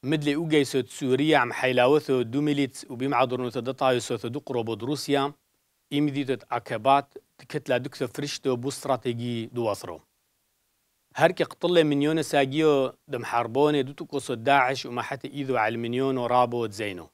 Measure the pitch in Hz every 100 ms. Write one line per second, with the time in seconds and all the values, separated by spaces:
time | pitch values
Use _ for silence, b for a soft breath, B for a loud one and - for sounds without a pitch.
0 | 123 156 147 143 165 151 135 139 123 -
1 | 135 131 156 151 120 110 131 127 123 151
2 | 143 131 117 131 147 143 139 - - 123
3 | 135 123 127 123 123 123 117 123 135 123
4 | - 120 117 135 - 127 113 110 120 143
5 | - 139 139 147 _ _ _ _ _ 143
6 | 147 139 131 127 - 120 - 113 113 139
7 | 143 - _ _ - 151 143 123 131 -
8 | 131 - 143 - 135 123 127 - 139 127
9 | 127 117 120 117 113 120 113 98 90 82
10 | _ _ _ _ _ _ _ _ _ _
11 | _ - 160 175 175 - 175 175 151 143
12 | 143 160 151 147 139 143 156 143 131 -
13 | _ 123 117 120 117 120 147 147 131 143
14 | 165 143 - 120 117 139 127 135 - 120
15 | 113 139 - 143 135 123 110 117 117 123
16 | 135 131 120 123 120 120 113 101 104 90
17 | 80